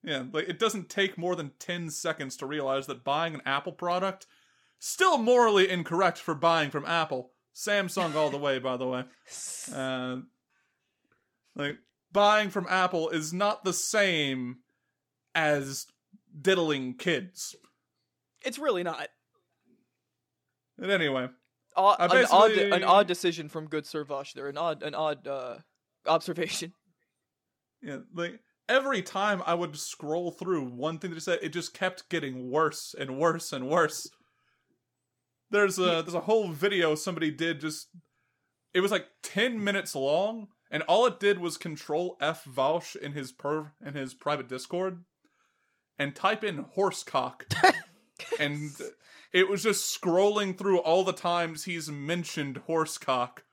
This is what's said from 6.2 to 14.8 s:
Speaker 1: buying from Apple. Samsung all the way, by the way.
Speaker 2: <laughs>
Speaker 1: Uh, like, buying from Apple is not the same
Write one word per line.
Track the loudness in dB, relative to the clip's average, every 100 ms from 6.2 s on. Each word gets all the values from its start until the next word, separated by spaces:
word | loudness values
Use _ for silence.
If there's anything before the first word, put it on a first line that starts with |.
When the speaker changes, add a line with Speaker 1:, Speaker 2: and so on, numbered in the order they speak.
| -6
Speaker 1:
buying | 2 4 4 2
from | -4 -2
Apple. | -2 0 -4 -8 _ _
Samsung | -10 0 0 0 -2 0
all | 2 0
the | 0
way, | -2 0
by | -2 -2
the | -2
way. | -4 -6
Speaker 2:
<laughs> | _ -18 -14 -12 -12 -10
Speaker 1:
Uh, | -6 -4 -4 -6 -8 -12 _ _ _ _ _ _ _ _ _ _ _ _
like, | -8 -8 -8 _ _ _
buying | 4 6 6 2
from | -4 -2
Apple | 0 2 0 -2
is | -2 -4
not | -2 -2 0
the | -2
same | -2 -2 2 2 2 0 -2 -6 -10 _ _